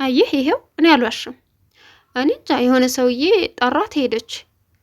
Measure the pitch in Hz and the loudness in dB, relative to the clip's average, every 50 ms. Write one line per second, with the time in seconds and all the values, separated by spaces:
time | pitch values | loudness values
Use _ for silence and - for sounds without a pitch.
0 | 277 262 254 262 440 - - 277 254 285 370 571 - _ _ - 311 339 320 269 | -4 -2 0 2 2 2 0 0 0 0 -2 -2 -4 _ _ 0 2 4 4 4
1 | 240 220 233 - - - 254 - _ _ _ _ _ _ _ _ _ _ _ _ | 2 -2 -6 -8 -12 -14 -16 -18 _ _ _ _ _ _ _ _ _ _ _ _
2 | _ _ - 247 262 294 494 587 - - 311 247 247 247 254 262 254 254 247 - | _ _ -8 -4 -2 -2 -2 -4 -4 -4 -2 0 2 2 2 2 2 0 0 0
3 | 254 247 247 240 277 339 440 403 330 - - - 247 247 262 294 415 440 - 302 | 0 0 0 0 0 0 2 0 0 -2 -4 -4 -2 -2 0 -2 -4 -4 -2 -2
4 | 269 240 226 226 - - - - - _ _ _ _ _ _ _ | 0 0 0 0 -2 -8 -14 -16 -18 _ _ _ _ _ _ _